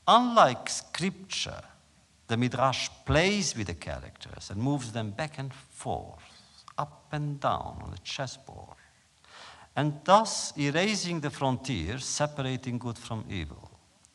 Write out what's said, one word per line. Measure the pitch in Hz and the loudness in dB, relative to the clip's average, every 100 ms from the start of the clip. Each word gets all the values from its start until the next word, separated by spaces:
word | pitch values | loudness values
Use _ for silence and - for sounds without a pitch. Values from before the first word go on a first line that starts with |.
| - | 6
unlike | 208 247 226 151 - - | 6 8 8 8 6 -4
scripture, | - - - 190 - - - - - - - _ _ _ _ - | -8 -8 -4 -4 -4 -8 -6 -6 -10 -16 -20 _ _ _ _ -4
the | 117 | 0
Midrash | 123 117 131 123 - - - | 0 2 2 2 -4 -6 2
plays | 143 185 208 160 120 | 4 4 2 0 -4
with | 90 | -4
the | 80 | -6
characters | - 67 - - - - - | -8 -8 -10 -16 -16 -14 -8
and | 98 | -2
moves | 127 143 117 | 0 0 -2
them | 113 107 | -6 -6
back | 101 151 143 | -6 -8 -8
and | 135 | -10
forth, | - - - 127 69 - - - - - - - - | -10 -18 -12 -6 -6 -8 -16 -20 -20 -20 -20 -12 -8
up | 147 - - | -8 -8 -10
and | 151 147 143 | -6 -4 -2
down | 135 92 - - | 0 0 -2 -10
on | - | -10
a | 92 | -12
chessboard, | - - 131 - - - - - - _ _ _ - - - - - - | -10 -8 -8 -10 -16 -18 -18 -20 -20 _ _ _ -20 -20 -20 -20 -8 0
and | 151 147 - | 0 0 8
thus | 202 214 - - - | 8 8 -2 -4 0
erasing | 143 151 202 202 175 170 | 2 4 2 2 -2 -2
the | 147 | -2
frontier | - 135 127 - 107 80 131 | 0 2 2 0 -2 -2 -4
separating | - - 147 147 131 131 131 120 | -4 -2 -2 -2 -4 -4 -4 -4
good | 123 113 | -4 -8
from | - 113 - | -8 -8 -6
evil. | 95 78 - - - _ _ _ | -6 -6 -10 -18 -20 _ _ _